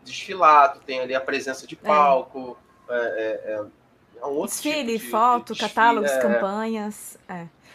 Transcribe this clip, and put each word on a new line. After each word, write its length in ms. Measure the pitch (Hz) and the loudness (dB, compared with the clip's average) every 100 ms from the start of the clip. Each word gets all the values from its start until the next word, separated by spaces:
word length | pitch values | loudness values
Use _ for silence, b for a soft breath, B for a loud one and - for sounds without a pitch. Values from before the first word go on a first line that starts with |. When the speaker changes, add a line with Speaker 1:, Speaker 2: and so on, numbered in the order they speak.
Speaker 1:
desfilar, 680 | - - - 190 165 147 139 | -16 -14 -10 2 6 8 6
tu 60 | - | 2
tem 200 | - 131 | -8 -6
ali 140 | 127 | -2
a 60 | 131 | -4
presença 440 | 131 135 135 131 - | -2 -4 -4 -10 -12
de 120 | 160 | -8
Speaker 2:
É. 60 | 156 | 2
Speaker 1:
palco, 720 | 151 143 135 131 135 127 120 _ _ - | 4 6 4 0 -10 -14 -16 _ _ -6
é, 40 | |
é, 580 | 120 117 98 110 107 - | -4 -2 -2 -4 -6 -6
é, 120 | 107 104 _ _ _ _ 113 | -8 -10 _ _ _ _ -12
é 60 | 135 | -6
um 40 | |
outro 180 | 143 202 - | -4 -4 -6
Speaker 2:
Desfile, 360 | 294 302 240 | -4 -4 -4
Speaker 1:
tipo 120 | 226 | -6
de, 60 | 240 | -4
Speaker 2:
foto, 440 | 226 240 240 233 | 0 2 2 -2
Speaker 1:
de 60 | 214 | -6
desfile, 80 | 214 | -4
Speaker 2:
catálogos, 420 | - 233 226 147 | 2 4 4 0
Speaker 1:
é. 80 | 131 | 0
Speaker 2:
campanhas, 1000 | 123 117 196 208 226 220 208 208 - - - | 2 2 0 -4 -6 -6 -8 -10 -16 -20 -16
é. 180 | 180 170 _ b | -14 -14 _ b